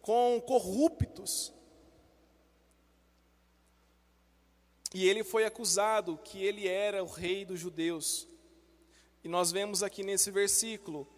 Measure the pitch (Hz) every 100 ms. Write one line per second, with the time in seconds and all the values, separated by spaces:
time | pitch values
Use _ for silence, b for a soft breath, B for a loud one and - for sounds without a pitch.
0 | - 233 240 240 247 254 185 202 320 -
1 | - - - - - - - - - -
2 | _ _ _ _ _ _ _ _ _ _
3 | _ _ _ _ _ _ _ _ _ _
4 | _ _ _ _ _ _ _ _ - 185
5 | 185 208 214 226 220 220 214 190 214 220
6 | 175 156 - 196 190 208 190 190 208 196
7 | 175 160 175 196 190 185 175 160 165 165
8 | 143 - - - _ _ _ _ _ b
9 | b _ 165 175 180 180 208 190 196 -
10 | 196 196 202 196 202 - 226 214 - 151
11 | 139